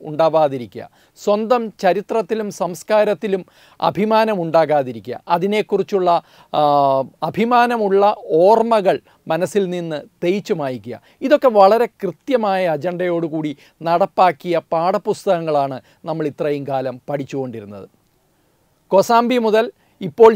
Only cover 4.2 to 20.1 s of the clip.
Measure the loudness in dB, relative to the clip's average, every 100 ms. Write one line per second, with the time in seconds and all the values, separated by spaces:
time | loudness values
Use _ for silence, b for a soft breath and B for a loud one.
4.2 | 2 -2 0 2 2 0 -2 -8 -12 -12
5.2 | -4 -2 0 -2 0 -4 -2 0 0 0
6.2 | b b b 0 2 4 4 2 -2 _
7.2 | -6 -2 2 2 2 0 0 2 2 0
8.2 | -2 2 4 4 2 2 2 -2 b b
9.2 | -6 -4 -2 -2 -2 -4 -8 -10 -12 _
10.2 | -2 -2 -4 -4 -4 -8 -12 -16 b b
11.2 | 0 2 4 4 6 4 0 -6 -10 -10
12.2 | -4 -2 0 0 0 -2 -4 -4 -4 -2
13.2 | -4 -4 -6 -10 b _ -2 0 0 2
14.2 | 2 0 -4 -4 -2 -2 0 -2 -4 -4
15.2 | -2 -2 0 -2 -2 -6 b b -10 -6
16.2 | -6 -4 -4 -4 -4 -6 -6 -10 -8 -8
17.2 | -6 -8 -8 -10 -16 -18 -20 _ _ _
18.2 | _ _ _ _ _ _ _ 2 4 2
19.2 | 2 0 2 0 0 -8 _ _ -10